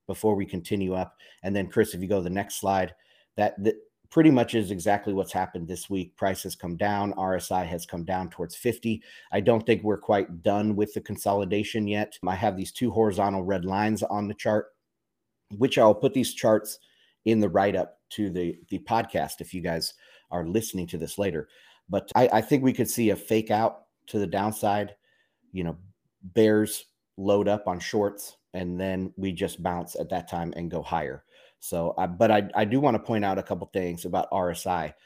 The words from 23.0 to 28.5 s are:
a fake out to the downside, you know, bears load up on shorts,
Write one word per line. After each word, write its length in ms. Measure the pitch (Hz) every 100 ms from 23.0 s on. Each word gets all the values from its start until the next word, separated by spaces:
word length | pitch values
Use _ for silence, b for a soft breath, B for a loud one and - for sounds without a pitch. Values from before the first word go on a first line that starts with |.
| 110
a 60 | 92
fake 360 | - 110 110
out 300 | 107 113 - _ _ -
to 100 | 110
the 80 | 98
downside, 720 | 98 104 107 104 101 101 - _ _ _ _ _
you 100 | 92
know, 140 | 85 80 98 _ _ _
bears 680 | 95 113 110 107 107 - - _ _ -
load 300 | 98 101 101
up 220 | 104 101
on 100 | 90
shorts, 600 | - 113 101 101 - - _